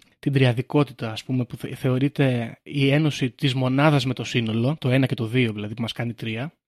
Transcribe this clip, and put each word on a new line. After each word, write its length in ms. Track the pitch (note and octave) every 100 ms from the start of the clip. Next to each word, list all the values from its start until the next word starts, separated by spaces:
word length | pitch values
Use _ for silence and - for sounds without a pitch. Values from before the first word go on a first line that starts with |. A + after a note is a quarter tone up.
| _ _
την 140 | D3
τριαδικότητα, 800 | C#3 B2+ A#2 - D3 C#3+ - A#2
ας 120 | A2
πούμε, 200 | - C3
που 120 | A#2+ B2+
θε-, 180 | -
θεωρείται 840 | B2 C3 B2+ C#3 - C3+ A#2+ A2+ -
η 280 | - C#3+ C#3
ένωση 400 | D3 D3+ - C3
της 240 | - C#3+
μονάδας 520 | C3 B2+ C3+ D#3 C#3+ B2+
με 80 |
το 100 | B2
σύνολο, 520 | A2+ C3 A2 A2 B2 D#3
το 100 | C3
ένα 160 | C3 C3
και 80 |
το 120 | B2+ A2
δύο 260 | B2+ A#2
δηλαδή 220 | G#2 G#2
που 80 | A2
μας 100 | A2+
κάνει 200 | - A#2+
τρία. 400 | A2 A2+ A2 D3 _